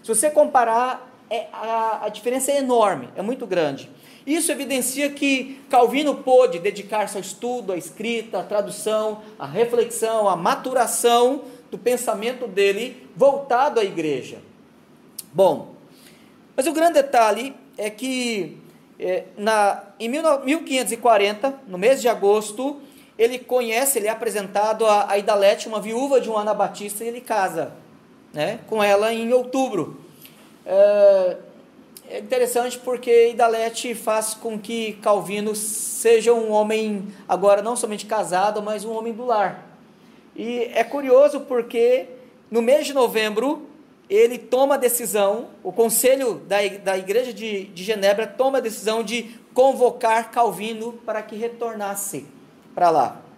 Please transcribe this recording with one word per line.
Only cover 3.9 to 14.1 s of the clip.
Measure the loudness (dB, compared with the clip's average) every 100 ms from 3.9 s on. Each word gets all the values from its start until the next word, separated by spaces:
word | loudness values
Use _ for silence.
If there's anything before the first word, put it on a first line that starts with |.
| -20 -20 -18 -4
Isso | -2 -2
evidencia | -4 -4 -4 -4 -2 -4
que | -2 -2 -2 -4 -14 0
Calvino | 4 4 2 -2 -2
pôde | 4 6 6 0
dedicar-se | -4 -6 -6 -4 -4 -6
ao |
estudo, | -12 -8 -6 -6 -6
à | -8
escrita, | -8 -8 -6 -6 -6 -8
à |
tradução, | -4 -4 -4 -6 -4 -2 -2 -6 -16 -16
à | -8
reflexão, | -2 0 0 -2 -2 -2 0 2
à | 2
maturação | 0 0 -2 0 0 2 2 4 4 0 -8 -20 -16
do | -4
pensamento | -2 0 -2 -4 -6 -6 -6
dele | 2 2 2 -6 -10 -20 2
voltado | 4 4 0 2 2 2
à |
igreja. | -2 -2 -4